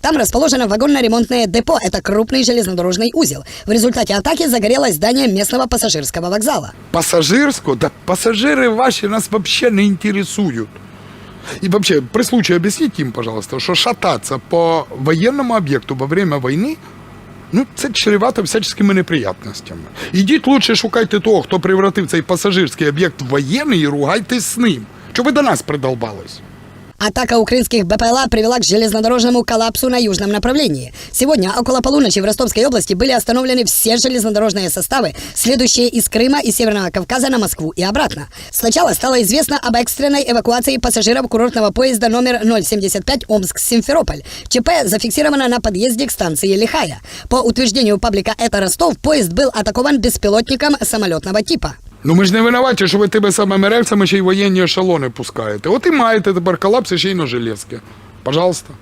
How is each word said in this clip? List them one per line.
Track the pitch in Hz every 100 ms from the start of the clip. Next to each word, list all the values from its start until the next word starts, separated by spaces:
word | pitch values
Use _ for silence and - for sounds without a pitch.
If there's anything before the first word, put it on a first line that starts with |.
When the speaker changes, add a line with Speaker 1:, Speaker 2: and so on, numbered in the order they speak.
Speaker 1:
Там | 277 311
расположено | 214 240 302 262 226
вагонно-ремонтное | 214 285 285 233 233 226 247 214
депо. | 214 233 320
Это | 240 -
крупный | - 202 226 262
железнодорожный | 247 240 190 180 180 185 233
узел. | 311 302 139 - - -
В |
результате | 226 233 240 226 202
атаки | 285 330 330
загорелось | 233 208 262 277 156
здание | 208 254 269
местного | 190 202 247 262
пассажирского | 240 233 160 139 175 175
вокзала. | 202 226 254 127 - -
Speaker 2:
Пассажирского? | 170 160 175 147 226 285 - - 123
Да | 156 - -
пассажиры | 185 226 214 269 285 247
ваши | 220 262 - 202
нас | 220 -
вообще | 214 170 - 240
не | 202 208
интересуют. | 185 214 196 190 - 196 113 107 - - - - - - - - -
І | 190
вообще, | 202 190 156 123
при | 220
случае | 233 247 190 175
об'ясніть | 185 - 302 -
їм, | 135
пожалуйста, | 117 113 110 98 131
що | - 175
шататися | 233 233 190 127 - 135 -
по | 170 165 165 135 -
воєнному | 135 160 214 285 247 226
об'єкту | 156 135 - 131
во | 135
время | 170 190 143
війни, | 127 147 247 320 - - - - - - -
ну, | 196 269 -
це | 277
чревато | - - 208 233 247
всяческими | 190 220 - - 202
неприятностями. | 190 175 160 101 92 104 95 - 85 78 - -
Ідіть | 180 196 311 -
лучше | 277 - 226
шукайте | 220 240 226 208
того, | 214 196
хто | - 208
превратив | 185 190 196 202 175
цей | 170
пасажирський | - 180 202 185 160 - 151
об'єкт | 147 180 -
в | 131
воєнний, | 139 135 226 302 196
і | 147
ругайтесь | 143 143 208 185 247
з | - -
ним. | 233 135 107 - -
Чого | - 247
ви |
до | 294
нас | 277 160
придолбались? | - 151 131 123 113 98 - - - - - - - -
Speaker 1:
Атака | 208 196 247 233
украинских | 214 254 233 233 175
Б | 208
П | 233
Л | 247
А | 262
привела | 220 220 247
к |
железнодорожному | - 208 226 214 220 247 233 247
коллапсу | - 233 226 - 262
на | 247
южном | 226 180 202
направлении. | 208 233 277 269 143 127 - -
Сегодня | - 269 302 185 202
около | 240 254
полуночи | 262 285 247 196
в | 196
Ростовской | 208 247 - 262
области | 240 -
были | 185 262
остановлены | 247 - 240 262 254 214
все | - 220 233
железнодорожные | 262 247 214 208 214 202 180
составы, | 185 - 269 180 - -
следующие | - 226 269 254 - 240
из | 240 -
Крыма | 220 247 285
и | 247
Северного | - 226 208 185
Кавказа | 185 180 254 269
на | 254
Москву | 196 - 156
и | -
обратно. | 185 226 277 - 139 - -
Сначала | - 226 269 339
стало | 185 254 254
известно | 196 269 311 277
об | 247 233
экстренной | 240 - 277 285 269
эвакуации | 233 214 240 240 262
пассажиров | 240 226 214 254 254
курортного | 220 240 233 208
поезда | 226 262 233 233
номер | 233 254 240 220
ноль | 226
семьдесят | 175 214 190 196
пять | - 269 -
Омск-Симферополь. | 214 185 - - 233 - 311 - 147 - - -
Ч | 247
П | 233 339 226
зафиксировано | 208 233 - 294 277 254
на | 240
подъезде | 233 185 240 226 269
к |
станции | - 180 156 196 196
Лихая. | 220 320 269 - - - -
По | 254
утверждению | 247 233 254 220 220 202
паблика | 233 196 190 220
«Это | 233 208
Ростов», | 196 - 339 226
поезд | 269 302 185
был | 180 277
атакован | 220 214 208 269 277
беспилотником | 240 - 202 214 233 262 294 294
самолетного | 208 220 202 160 190 202
типа. | 208 339 156 127 - - 135
Speaker 2:
Ну, | 170
ми | 190
ж |
не | 214
винуваті, | 226 247 262 247 175
що | 202
ви | 208
тими | 214 202
самими | 190 196 196 196
рельсами | 233 240 208 185
ще | 196
й |
воєнні | 185 196 202 185
ешелони | 175 - 185 170 131
пускаєте. | 117 123 - 110 104 151
От | 240 359
і |
маєте | 311 233 220 196
тепер | 185 175 170
колапс, | 196 240 226
і | 175
ще | 180
й | 185
на | 143
Железке. | 120 113 104 - 117 - - - -
Пожалуйста. | - 147 185 175 - 131